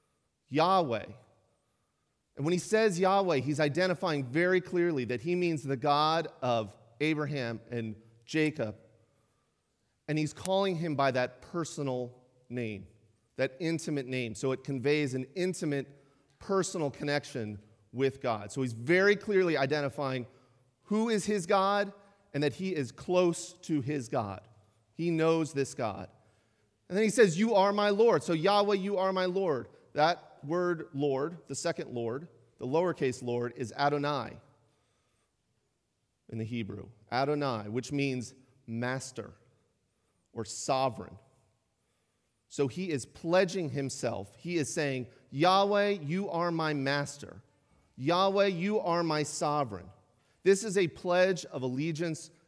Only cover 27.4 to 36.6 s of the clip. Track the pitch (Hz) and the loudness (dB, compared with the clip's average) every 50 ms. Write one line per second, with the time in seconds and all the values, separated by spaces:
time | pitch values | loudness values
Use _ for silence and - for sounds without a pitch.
27.4 | 220 226 220 196 190 202 202 208 208 208 202 196 226 240 196 147 - - 170 160 | 0 4 4 4 4 4 4 2 2 2 4 6 6 6 4 4 2 0 -2 2
28.4 | 151 190 208 208 208 202 208 196 185 202 202 185 190 190 190 185 185 185 180 190 | 2 4 4 4 4 4 2 0 0 -2 0 0 0 0 0 0 0 0 0 0
29.4 | 196 175 143 120 107 - - - _ _ _ 147 151 165 175 - - - - - | 0 0 0 -2 -4 -8 -16 -20 _ _ _ 2 4 4 2 0 -6 -18 -20 -16
30.4 | - 139 165 180 180 175 175 156 156 - - 139 143 147 135 131 143 165 175 160 | -6 -2 -2 0 2 0 0 -2 -6 -8 -4 -2 0 0 2 0 -2 -4 -6 -10
31.4 | - - 143 - - 170 156 - 156 - 123 120 117 113 120 143 170 - - - | -12 -10 -10 -4 -2 -2 -2 -4 -8 -6 -6 -4 -4 -4 -4 -6 -8 -12 -20 -20
32.4 | _ _ _ _ - 127 139 160 185 180 156 - 147 131 120 - 127 120 120 120 | _ _ _ _ -6 0 0 2 2 2 0 0 0 -2 0 -2 -4 -2 -2 -2
33.4 | 120 123 120 - 131 104 - - 143 147 147 147 143 147 147 135 110 - 117 104 | -2 -4 -4 -6 -8 -8 -2 0 2 2 2 2 0 -2 -2 -2 -4 -8 -12 -16
34.4 | - _ _ _ _ _ _ _ _ _ _ _ _ _ _ _ _ _ _ _ | -20 _ _ _ _ _ _ _ _ _ _ _ _ _ _ _ _ _ _ _
35.4 | _ _ _ _ _ _ _ _ _ _ _ _ _ _ _ _ _ - 120 113 | _ _ _ _ _ _ _ _ _ _ _ _ _ _ _ _ _ -12 -8 -8
36.4 | 113 110 123 117 | -6 -6 -6 -6